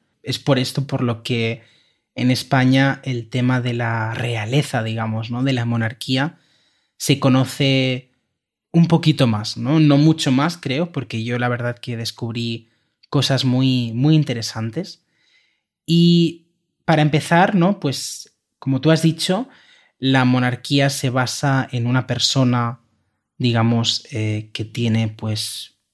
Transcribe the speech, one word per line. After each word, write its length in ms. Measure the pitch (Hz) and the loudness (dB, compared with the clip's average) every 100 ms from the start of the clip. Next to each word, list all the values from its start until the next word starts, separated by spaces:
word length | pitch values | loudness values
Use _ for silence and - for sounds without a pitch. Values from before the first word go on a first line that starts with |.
| _ _ | _ _
Es 180 | - - | -10 -4
por 200 | - 127 | 0 0
esto 280 | 123 - 135 | 0 -4 -4
por 160 | 135 | -2
lo 200 | 123 110 | -2 -4
que 400 | - 120 113 113 - _ _ _ _ - | -4 -2 -2 -6 -14 _ _ _ _ -2
en 160 | 123 | 0
España 680 | 123 - 135 127 131 135 135 | 0 0 2 4 4 2 -2
el 260 | - 120 113 | -6 -8 -6
tema 300 | 127 123 127 | -2 0 0
de 140 | 120 | -2
la 400 | 120 117 113 113 | -4 -4 -4 -4
realeza, 680 | 117 120 117 107 139 139 123 | -4 -4 -4 -2 -2 0 -4
digamos, 480 | 113 110 113 110 110 | -4 -4 -4 -4 -4
¿no? 120 | 120 | -4
De 100 | 135 | -2
la 120 | 127 117 | 0 0
monarquía 760 | 117 113 - - 131 151 - _ _ _ _ _ _ | -2 -2 -6 -4 -2 -2 -6 _ _ _ _ _ _
se 220 | - 135 | -2 0
conoce 960 | 139 131 131 - 139 135 131 127 - _ _ _ _ _ _ | 2 2 0 0 0 2 0 -4 -10 _ _ _ _ _ _
un 140 | 170 170 | 2 4
poquito 400 | 165 156 143 127 | 4 2 2 2
más, 280 | 107 107 - | 0 -4 -6
¿no? 240 | 120 160 | 0 4
No 180 | 151 143 | 6 6
mucho 340 | 156 156 147 | 4 4 2
más, 260 | 131 156 170 | 0 0 -4
creo, 340 | - 131 170 | -6 -4 -4
porque 320 | 156 117 113 | -6 -6 -6
yo 140 | 113 120 | -4 -2
la 100 | 123 | -2
verdad 300 | 120 120 117 | -2 -4 -6
que 180 | - 117 | -10 -8
descubrí 720 | 113 - 117 117 117 113 - _ _ _ _ | -8 -8 -8 -6 -6 -6 -12 _ _ _ _
cosas 360 | 143 135 135 131 | -2 0 0 0
muy, 460 | 123 131 127 117 | 2 2 0 -2
muy 220 | 113 147 156 | 0 4 4
interesantes. 880 | 143 117 107 113 113 117 196 - _ _ _ _ _ _ _ _ - | 2 -4 -6 -6 -6 -6 -10 -14 _ _ _ _ _ _ _ _ 0
Y 600 | 170 170 170 170 165 _ _ _ _ | 4 6 6 4 -2 _ _ _ _
para 200 | - 156 | 0 2
empezar, 500 | 151 151 - 170 202 208 | 2 0 2 4 4 4
¿no? 240 | 175 196 | 2 0
Pues, 560 | 147 - - - - _ _ _ | -4 -6 -8 -12 -18 _ _ _
como 240 | 135 131 | -4 0
tú 80 | 151 | 2
has 140 | 160 | 4
dicho, 440 | 165 165 - 185 262 - _ _ _ _ | 2 0 -2 -2 -4 -14 _ _ _ _
la 260 | 131 135 127 | 0 2 4
monarquía 640 | 127 123 123 - 139 139 | 2 0 -4 -2 0 2
se 220 | 139 135 | 0 -2
basa 560 | 127 123 - 143 135 127 | -2 -2 -2 0 0 -2
en 140 | 123 117 | -4 0
una 220 | 131 - | 0 -2
persona, 720 | 123 - 139 127 123 117 120 _ _ _ _ _ - | -2 0 2 2 0 -2 -6 _ _ _ _ _ -4
digamos, 720 | 127 117 113 117 113 - - | 0 2 2 2 0 -4 -6
eh, 380 | 113 107 107 107 | -6 -4 -4 -8
que 120 | - 107 | -10 -10
tiene, 420 | - 117 110 110 | -4 0 0 -2
pues, 680 | 107 110 107 - - - _ _ | -4 -6 -6 -6 -10 -16 _ _